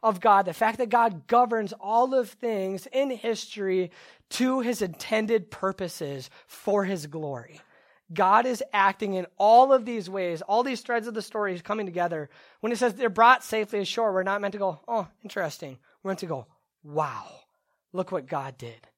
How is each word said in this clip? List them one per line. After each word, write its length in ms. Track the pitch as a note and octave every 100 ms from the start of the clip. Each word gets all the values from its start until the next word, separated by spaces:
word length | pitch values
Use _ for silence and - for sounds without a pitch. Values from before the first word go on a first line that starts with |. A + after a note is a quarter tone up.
of 180 | A3+ F#3+
God, 240 | A3 G3+
the 80 | F#3
fact 260 | D#3 A3 A3+
that 100 | A#3+
God 360 | A#3+ A#3 E3+ -
governs 460 | A#3 B3 A3+ G#3
all 400 | A3 G3 A3+ C4
of 160 | C4 G#3+
things 580 | - A#3+ G#3 F#3+ F#3+ C4
in 180 | C4 C#4
history 800 | A#3 A3+ G#3+ - G#3+ F#3+ F#3 F3 - - _ _
to 300 | - B3+ C4
his 220 | A#3+ A#3
intended 680 | F#3+ D#3 - A3 A3 A3+ E3+
purposes 800 | - F#3+ F#3+ F3+ - D3 C#3 B2+ - _
for 380 | - - G3+
his 220 | F#3+ F#3+ D3
glory. 540 | D#3+ D3+ C3 A2+ - _ _ _ _ _
God 340 | E3+ F#3+ G#3+ B3
is 180 | A#3+ -
acting 420 | G#3 G3 F#3+ G#3
in 120 | F#3+ F3 _
all 360 | G#3 A#3 C4+
of 120 | C4
these 240 | A3+ A#3 F3+
ways, 340 | G3 F3+ D#3+
all 200 | F#3 G#3+
these 180 | B3+ B3
threads 260 | - A#3 A3+
of 80 |
the 80 | A3
story 320 | - A3 G#3
is 80 | F3
coming 240 | E3 G#3+ G3
together. 440 | F3 F3 E3 C#3+ - - _
When 120 | A3
it 60 | A#3
says 160 | B3
they're 160 | G3+ A#3+
brought 340 | G3 A#3 B3+
safely 360 | - A3 G#3 G#3
ashore, 320 | F#3+ - A3
we're 100 | F#3+
not 180 | F#3 G3+
meant 120 | G3+
to 60 | G3+
go, 220 | G3 D3+ -
"Oh, 180 | A3+ F3+ _
interesting." 560 | G#3 - E3 - D3+ C3 _ _
We're 80 | F#3+
meant 100 | F#3
to 60 | F3
go, 200 | C#3+ A#2 _ _ _
"Wow, 600 | D3 D3 D3+ G#2 - - _ _ _ _ _
look 180 | F3+ F#3
what 160 | F3+ C3
God 300 | D3+ C3+ B2
did." 320 | A#2 A2+ _